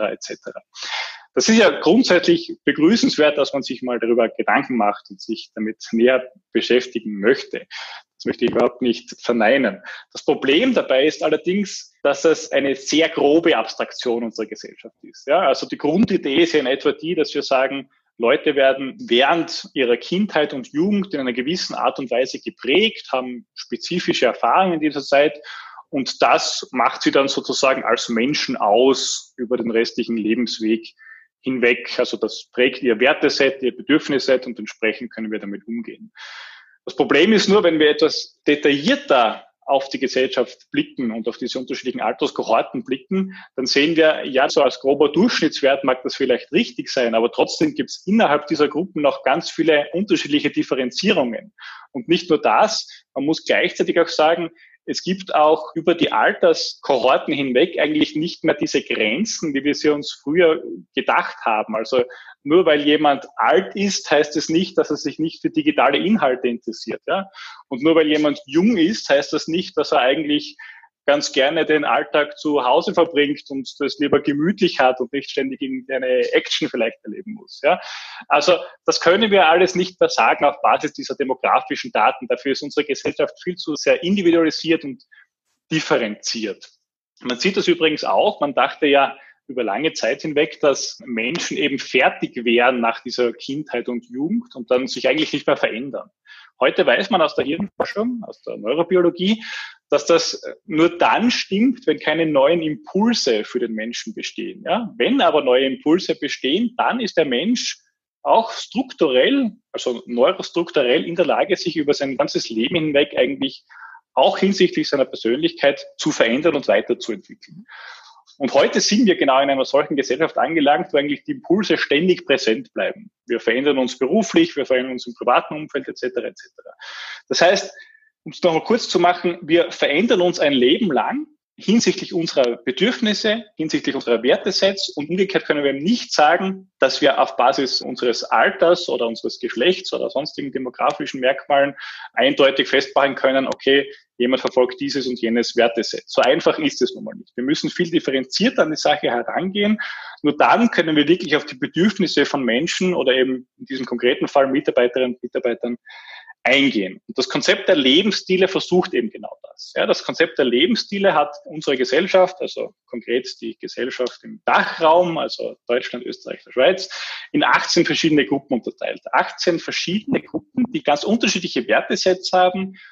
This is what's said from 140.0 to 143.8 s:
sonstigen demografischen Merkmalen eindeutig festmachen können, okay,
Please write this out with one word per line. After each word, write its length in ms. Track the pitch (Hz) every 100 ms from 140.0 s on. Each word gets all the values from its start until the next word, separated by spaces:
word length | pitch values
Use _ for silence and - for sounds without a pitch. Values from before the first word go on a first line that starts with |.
| 120
sonstigen 400 | 135 147 - 143
demografischen 680 | 131 127 - 127 127 - 135
Merkmalen 560 | 127 135 - 143 139 - - - -
eindeutig 520 | - 131 143 139 135 135
festmachen 480 | 135 - 139 139
können, 320 | 123 135 135 135
okay, 420 | - 135 139